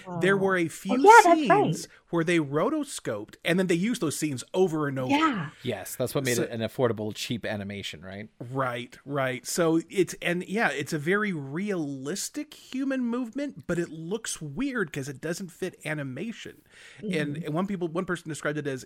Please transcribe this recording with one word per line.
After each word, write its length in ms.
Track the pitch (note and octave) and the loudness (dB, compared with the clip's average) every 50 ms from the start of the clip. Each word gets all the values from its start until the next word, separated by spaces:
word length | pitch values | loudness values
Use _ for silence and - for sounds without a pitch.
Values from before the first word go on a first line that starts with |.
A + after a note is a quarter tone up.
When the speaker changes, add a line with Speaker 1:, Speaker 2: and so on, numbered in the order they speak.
| - F#3 F3+ | -12 -8 -2
Speaker 1:
There 220 | E3+ E3+ F#3+ G3+ | 2 4 4 4
were 200 | G3 F#3+ F#3+ F#3 | 4 4 2 2
a 120 | F3+ E3+ E3 | 2 0 -2
Speaker 2:
Oh, 0 | |
Speaker 1:
few 280 | - - - F#3+ B3+ | -4 -8 -4 -2 2
Speaker 2:
yeah, 140 | C4 C#4+ G4+ A4+ A#4 - | 8 10 12 12 12 10
that's 240 | F4 E4+ D#4+ D4 C#4+ | 8 6 6 6 4
right. 160 | F4 G#4+ F#4 G3+ | 4 6 4 2
Speaker 1:
scenes 160 | D#3+ - - - - - _ _ | 0 -4 -6 -12 -16 -20 _ _
where 140 | E3 E3+ D#3+ | -2 0 2
they 140 | E3+ F3 E3+ | 4 2 2
rotoscoped, 1000 | D3+ C3+ C#3+ D3+ F3+ C4+ G#3+ G#3 - - - - - C#3 A2+ G#2 G#2+ - - - - | 2 2 0 0 0 0 0 -2 -4 -6 -10 -10 -6 -6 -6 -6 -8 -12 -16 -6 -2
and 140 | F3 F#3+ F#3+ | 2 2 2
then 80 | F#3+ | 4
they 80 | F3 F3 | 4 2
used 260 | E3+ F#3 A#3 B3 - | 2 2 0 0 0
those 160 | - D3 - | 0 -2 -2
scenes 280 | - D#3+ D3+ C3+ A#2+ - - - | -2 -2 -2 -2 -4 -8 -4 2
over 320 | F#3 F#3+ F3+ D#3+ D#3 D3 C#3 | 2 2 2 2 0 -2 -2
and 100 | C3+ C3+ | -2 -2
over. 160 | B2+ B2+ C#4 | 0 2 4
Speaker 2:
Yeah. 340 | D4 D#4+ D#4 B3 F#3+ D3 C3 - - | 4 4 2 2 0 -4 -6 -10 -8
Speaker 3:
Yes, 340 | - A#2+ G#2+ F#2+ F2 - - | -6 -4 -4 -4 -6 -10 -4
that's 180 | - B2+ A#2+ - | -4 -4 0 0
what 100 | C#3+ C3+ | 0 2
made 120 | B2+ A#2+ | 2 2
Speaker 1:
So 20 | A#2 | 2
Speaker 3:
it 120 | A#2+ - | 0 -2
an 100 | A#2 A2+ | -2 -2
affordable, 520 | A2+ A2 - - C3 A#2 A2+ G#2 G#2+ G#2+ G2 | -4 -2 0 2 2 2 2 0 -4 -6 -6
cheap 300 | - - - B2 G#2 - | -6 -6 -4 -4 -4 -4
animation, 580 | G2+ G#2+ G#2 G2 G2+ G2+ G2+ F#2+ - - D2+ | -4 -4 -4 -6 -6 -8 -8 -8 -10 -12 -12
right? 260 | F2 F#2+ F#2+ G2+ A2 - _ _ B2+ A#2+ | -14 -14 -12 -12 -14 -14 _ _ -14 -6
Speaker 1:
Right, 440 | C3 C3+ C3 B2+ A#2+ A#2+ A#2+ - - - - | -2 -2 0 0 -2 -4 -6 -10 -14 -18 -10
right. 420 | C#3 C#3+ C#3 C3 B2+ B2+ A#2+ - | -4 -2 0 0 0 -2 -4 -6
So 340 | - - F#3 E3 D#3+ E3 E3 E3 - | -4 0 2 2 4 4 2 0 0
it's, 260 | - G3+ E3+ - - - | 0 0 0 0 0 -4
and 220 | - E3+ F3 F3+ - - | -2 -2 -2 -2 -2 -2
yeah, 220 | F#3 A3 A3+ E3 | -2 0 0 0
it's 220 | C#3 C3+ D3+ - | 0 -2 -4 -4
a 60 | E3+ D3+ | -4 -4
very 340 | C#3 D#3+ G3 G#3 G#3+ G#3 | 0 0 0 2 2 0
realistic 1200 | F3+ D3+ C#3 C3+ C#3+ F3 G3+ G#3 G3 F3 D#3 C#3+ C#3 C3+ C3 C#3+ F#3+ G3+ - - - D4 D4+ D4+ - | -2 -4 -6 -6 -6 -6 -4 -2 -2 -2 -2 -4 -6 -6 -6 -6 -6 -6 -6 -6 -6 -8 -8 -8 -14
human 500 | - - - - B3+ C#4 C#4 C4 C4 B3 | -20 -14 -8 -6 -4 -2 -2 -2 -2 -2
movement, 640 | A#3 A#3 B3+ C4 A3 - C#4 D4 C#4+ - D#3 - | -2 -2 -2 -4 -6 -6 -6 -8 -8 -8 -10 -6
but 120 | - F3 E3+ | -4 -2 -2
it 120 | E3+ E3 | -2 -4
looks 500 | D3+ D#3+ D#3+ E3 G3+ A3+ - - - - | -6 -10 -6 -6 -6 -6 -6 -8 -8 -8
weird 520 | D#3 D3 C3+ E3+ C4+ C#4+ B3+ A#3+ F#3 C#3+ | -10 -8 -6 -4 -4 -2 -2 -2 -2 -2
'cause 160 | - D3 C3 C#3 | -4 -6 -8 -8
it 120 | C3 B2 | -10 -8
doesn't 300 | - D#3 F3 F3 G3 E3 | -6 -6 -6 -6 -6 -12
fit 280 | - - F#3+ F3 - - - | -8 -8 -8 -8 -8 -8 -8
animation. 800 | D3+ D#3 D3+ C#3 C3+ B2+ - G#3+ A#3 G#3+ - - - - - _ _ - - - - - - G3+ G#3+ | -6 -6 -4 -6 -6 -6 -6 -8 -8 -8 -10 -14 -16 -18 -20 _ _ -20 -20 -20 -20 -18 -10 -6 -4
And, 280 | F3+ D#3 D3+ D3 C#3+ | -2 -2 -2 -2 -4
Speaker 2:
Mm-hmm. 80 | D#3 E3 | -6 -6
Speaker 1:
and 100 | D#3+ D3+ | -4 -2
one 120 | E3+ G3 | -2 0
people, 220 | G3 G3+ F3 F3 E3 | -2 -2 -4 -4 -2
one 160 | D#3 F3+ F#3+ | -2 -4 -2
person 240 | F#3 F3+ E3 - D#3 | -2 -4 -6 -4 -8
described 300 | D3 - - D3+ D3+ D3+ | -10 -4 -4 -4 -2 -2
it 80 | C#3+ | -4
as, 180 | C#3+ C3 B2+ - | -4 -6 -6 -8